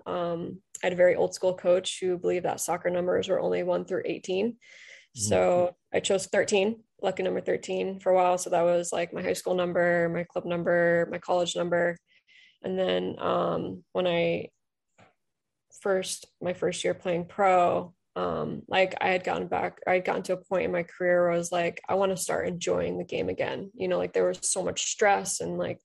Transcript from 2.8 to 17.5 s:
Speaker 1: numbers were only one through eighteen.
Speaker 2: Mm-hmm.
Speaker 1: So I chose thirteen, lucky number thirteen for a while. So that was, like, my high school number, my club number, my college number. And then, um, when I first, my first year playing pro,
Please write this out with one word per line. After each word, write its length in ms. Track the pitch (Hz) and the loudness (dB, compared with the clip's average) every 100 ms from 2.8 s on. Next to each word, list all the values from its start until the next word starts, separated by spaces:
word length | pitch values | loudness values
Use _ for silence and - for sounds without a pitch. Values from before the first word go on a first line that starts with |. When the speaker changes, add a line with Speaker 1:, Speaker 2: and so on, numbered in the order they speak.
| 180 | 0
Speaker 1:
numbers 380 | 180 180 185 190 | 0 2 0 2
were 100 | 175 | 0
only 240 | 175 180 | 0 0
one 220 | 175 180 | 0 -2
through 180 | 180 185 | -2 -4
eighteen. 480 | - - - 185 226 | -4 -6 -2 -2 -2
Speaker 2:
Mm-hmm. 680 | 233 - - - - _ 123 | -4 -16 -20 -20 -20 _ -6
Speaker 1:
So 560 | 104 101 185 175 180 - _ | 0 4 4 4 2 -2 _
I 80 | - | -2
chose 260 | - 196 - | 0 0 0
thirteen, 560 | 202 - 202 202 226 _ - | 0 2 2 2 -2 _ -6
lucky 220 | 190 185 | -4 -2
number 180 | 185 185 | -2 -2
thirteen 600 | 185 180 - 185 185 190 | -2 -2 -2 -4 -4 -2
for 100 | 190 | 2
a 60 | 185 | 4
while. 200 | 180 180 | 4 2
So 140 | 180 | 0
that 120 | 175 | 2
was, 300 | 175 175 175 | 4 2 0
like, 200 | - 175 | -4 -4
my 100 | - | -4
high 100 | 180 | -2
school 220 | 180 180 | -2 0
number, 560 | 180 180 175 175 175 170 | 0 0 2 2 2 2
my 120 | 170 | -2
club 200 | 170 180 | -4 -6
number, 640 | 175 175 170 175 170 170 170 | -4 -2 2 2 4 4 0
my 80 | 175 | -4
college 360 | - 180 175 | -2 0 0
number. 420 | 175 175 175 170 170 _ _ _ - - _ | -2 0 0 0 -2 _ _ _ -20 -20 _
And 140 | 190 185 | -6 -2
then, 380 | 185 185 185 - | 0 0 -2 -4
um, 640 | 180 175 175 170 180 185 - | -2 0 0 -2 -4 -10 -8
when 160 | 185 180 | -2 0
I 400 | 170 170 170 - _ _ _ _ _ - _ _ _ _ _ _ - | 2 0 -2 -6 _ _ _ _ _ -20 _ _ _ _ _ _ -6
first, 460 | 202 185 180 - - - | 0 0 -2 -8 -12 -8
my 100 | 175 | -6
first 300 | 180 165 175 | -2 -2 -2
year 120 | 175 | -4
playing 320 | 175 185 170 175 | -4 -2 -4 -2
pro, 680 | - 190 | 2 4